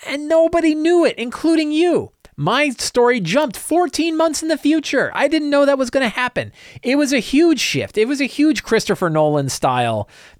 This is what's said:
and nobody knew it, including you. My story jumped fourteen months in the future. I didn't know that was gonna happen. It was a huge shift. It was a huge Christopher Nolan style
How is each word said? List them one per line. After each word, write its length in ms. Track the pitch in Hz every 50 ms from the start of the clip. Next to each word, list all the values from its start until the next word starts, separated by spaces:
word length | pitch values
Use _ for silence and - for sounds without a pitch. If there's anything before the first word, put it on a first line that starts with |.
| -
and 240 | 330 277 294 294 302
nobody 460 | 330 330 330 330 339 339 320 320 311
knew 300 | 311 302 339 349 349 320
it, 120 | 214 -
including 540 | - 233 247 - - - 330 330 320 311 302
you. 400 | 302 311 349 349 311 170 101 - - _ - _ _
My 340 | - 143 175 226 277 302 285
story 500 | 226 - - - - 247 240 247 254 240
jumped 360 | 175 156 196 285 311 254 -
fourteen 600 | - - - 302 349 359 269 - - 320 339 320
months 260 | 320 320 330 294 -
in 60 | 320 320
the 100 | 311 -
future. 540 | - 285 320 311 285 - 294 254 175 - -
I 140 | 190 269 294
didn't 220 | 320 311 302 294
know 140 | 285 285 285
that 140 | 277 277 262
was 100 | 262 240
gonna 200 | - 269 262 214
happen. 420 | - 254 254 240 - 165 113 104 - - - - - -
It 140 | - 233 269
was 160 | 285 294 247
a 80 | 285 247
huge 400 | - - - 285 339 339 302 226
shift. 360 | - - - 135 101 - -
It 120 | 208 220 247
was 120 | 285 262
a 40 | 277
huge 400 | 226 - - 294 311 262 - -
Christopher 440 | - 226 214 - - 185 - 185 165
Nolan 400 | 156 156 151 151 147 147 139 131
style 600 | - - - 135 127 127 120 117 113 107 104 - - - - - -